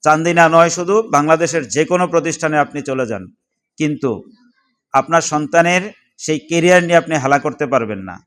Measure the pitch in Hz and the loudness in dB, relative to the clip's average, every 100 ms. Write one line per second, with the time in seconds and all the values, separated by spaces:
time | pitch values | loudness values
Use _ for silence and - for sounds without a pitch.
0 | 156 151 165 165 165 165 170 170 175 208 | 2 0 2 4 4 6 4 0 -2 -2
1 | 226 143 147 160 165 160 127 135 156 180 | 0 -2 2 2 2 -4 -4 -4 -2 0
2 | 180 165 170 156 160 151 139 143 139 131 | 0 -2 -2 -4 -2 -2 -2 -4 -8 -6
3 | 123 107 92 _ _ _ _ _ 156 147 | -6 -6 -12 _ _ _ _ _ -4 -2
4 | 139 104 - _ _ _ _ _ _ 135 | -4 -4 -10 _ _ _ _ _ _ -2
5 | 135 165 156 151 147 165 170 180 202 - | 2 0 0 -4 0 2 2 2 -2 -14
6 | _ _ - 156 - 170 170 180 175 170 | _ _ -6 -6 -2 0 4 4 6 2
7 | - 156 135 143 143 123 143 127 113 104 | 2 -4 0 0 0 -6 -2 -2 -2 -8
8 | 95 90 | -12 -16